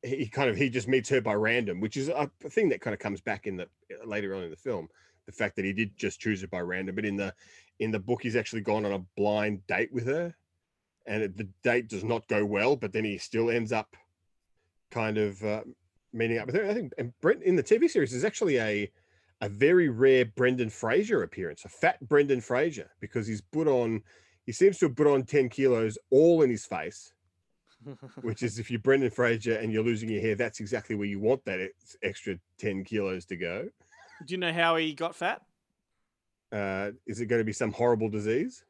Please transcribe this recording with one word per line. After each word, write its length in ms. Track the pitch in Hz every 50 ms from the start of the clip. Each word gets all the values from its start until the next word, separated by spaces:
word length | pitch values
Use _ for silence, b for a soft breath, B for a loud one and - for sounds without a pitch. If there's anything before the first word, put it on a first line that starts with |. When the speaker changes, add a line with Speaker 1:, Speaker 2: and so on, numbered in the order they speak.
| -
Speaker 1:
he 240 | 123 131 135 131 110
kind 220 | - 135 143 127
of, 60 | 110
he 140 | 90 143 131
just 180 | 117 127 107 107
meets 220 | 131 131 110 -
her 100 | 139 131
by 140 | 110 113 104
random, 480 | 104 107 110 117 123 120 98 90 90
which 160 | 101 107 - 139
is 120 | 135 143
a, 200 | 147 131 147 143 _ _ -
a 60 | 156
thing 200 | - 220 220 175
that 120 | 127 95
kind 120 | - 123 104
of 60 | -
comes 220 | - 110 98 90
back 260 | _ - 107 98 - 107
in 100 | 95 90
the, 100 | 87 - _ _ _ _ 95 - 113
later 300 | 113 104 104 101 98 95
on 80 | 98 92
in 80 | 85
the 40 | 78
film. 320 | - _ 135 117 92 80 80 b b b b b b b
The 60 | -
fact 240 | - - 113 98 -
that 100 | - 95
he 80 | 98 98
did 240 | 98 113 101 - _
just 220 | - 98 - -
choose 220 | - 113 107 92
her 60 | 95 87
by 120 | 98 90
random, 360 | 87 87 90 92 95 95 92
but 100 | 101 107
in 100 | 104 98
the, 180 | 101 101 95 - b b b b b b b b _
in 120 | 104 110
the 80 | 110 107
book, 220 | 92 98 120 -
he's 140 | - 123 110
actually 260 | 117 107 - - 113
gone 240 | 101 107 104 107 107
on 60 | 101
a 120 | 98 95 90 90 _ -
blind 480 | 101 104 104 107 104 104 104 98 101 _
date 240 | 98 90 117 -
with 140 | - 127 117
her, 300 | 123 139 160 175 175 170 _ _ _ _ _ _ _ _ _ _ _ _ _ _ -
and 160 | 104 107 110
it, 140 | 101 90 98
the 120 | 110 95 92 _ _
date 260 | 131 117 123 120 110
does 140 | 113 98 98
not 240 | 110 120 113 - _
go 180 | - 104 104
well. 300 | 101 104 98 107 123 147
But 180 | 127 120 104 95
then 100 | 110 107
he 140 | 107 101 87
still 320 | - - - 113 113 117
ends 220 | 117 117 117 107
up 240 | 117 110 107 _ - - _ _ _ _ _ _ _ _ _ _ _ _ _ _ _ _ _ _
kind 260 | - 120 113 110 107 107
of, 260 | 107 104 98 92 104
uh, 200 | 107 104 110 107 - - _ _ _ _ _ _ _ -
meeting 220 | 113 113 113 117 117
up 80 | 107 127
with 80 | 127
her. 100 | 190 220 196
I 40 | 208
think, 200 | 240 208 131 - -
and 160 | 131 117 - _
Brent, 220 | - 165 233 - -
in 120 | 190 180
the 80 | 170 -
T 140 | - 214 233
V 100 | 302 339
series, 240 | - 233 147 117
there's 120 | 123 123 147
actually 320 | 214 - - 233 180 143 123
a, 300 | 113 107 104 104 104 98 _ _ _ _ _ _ _ _ _ _
a 80 | 113 104
very 400 | 101 101 131 147 175 180 175 147
rare 360 | 120 110 127 135 135 127 123
Brendan 440 | 110 104 - 123 127 131 123 120 110
Fraser 540 | 110 - - 110 120 165 208 214 233 151 95
appearance, 420 | - - - 92 82 73 - -
a 40 | 101
fat 280 | - - - 170 180 - 139 117
Brendan 340 | 151 143 143 139 139 123
Fraser, 480 | 113 - 123 123 147 170 151 104 - - _ _
because 280 | - 104 - 123 107 107
he's 140 | 110 104
put 260 | - _ - 151 165 156
on, 340 | 135 127 120 113 113 107 b b b b b b b b b
he 60 | -
seems 260 | 117 - 180 196 190 -
to 80 | - 156
have 80 | 123
put 120 | - 147 147
on 160 | 143 135 131
ten 260 | - - 147 131 123
kilos 480 | - - 135 135 123 113 113 110 107 - _ _
all 320 | - 131 156 170 170 165
in 80 | 151 131
his 160 | 120 107 -
face, 480 | - - 87 76 85 - - - - _ _ _ _ _ _ _ _ _ _ _ _
Speaker 2:
<laughs> 540 | _ _ 117 139 135 - - 131 - -
Speaker 1:
which 200 | 123 120 107 - -
is, 140 | 117 101 110
if 120 | 113 -
you're 80 | 123 113
Brendan 320 | 107 131 135 135 135 120
Fraser 440 | - - 123 117 117 110 107 120 113
and 160 | 107 113 110
you're 120 | 110 110 110
losing 260 | 120 117 104 113 113
your 120 | 110 101
hair, 140 | 104 113 107
that's 240 | 98 120 113 - -
exactly 360 | 113 101 120 110 - - 113
where 120 | 104 101 101
you 120 | 101 98
want 240 | 104 110 131 131 _
that 140 | - 95 92
ex-, 380 | 92 95 - _ _ _ - _ -
extra 320 | 98 101 - - 107 95 87 _ _ _ _
ten 260 | - 113 98 98 95
kilos 420 | - 113 107 98 95 92 92 87
to 100 | _ 95
go. 320 | 85 87 85 87 104 147 202 _ _ B B B B B B B B 170
Speaker 2:
Do 80 | 135 175
you 40 | 185
know 160 | 180 170 165
how 240 | 170 170 165 165 160
he 160 | 160 156 151
got 220 | 139 160 170 -
fat? 260 | - 170 180 226 - _ _ _ _ _ _ _ _ _ _ _ _ _ _ _ _ _ _ _ _ _ _
Speaker 1:
Uh, 400 | - 107 101 98 95 95 98 104 104 - _
is 140 | - 107 101
it 60 | 120
gonna 180 | 107 120 117 113
be 80 | 110 101
some 180 | - 123 113 107
horrible 340 | - 120 120 120 107 110 110
disease? 540 | 104 107 104 107 113 131 180 254 - - _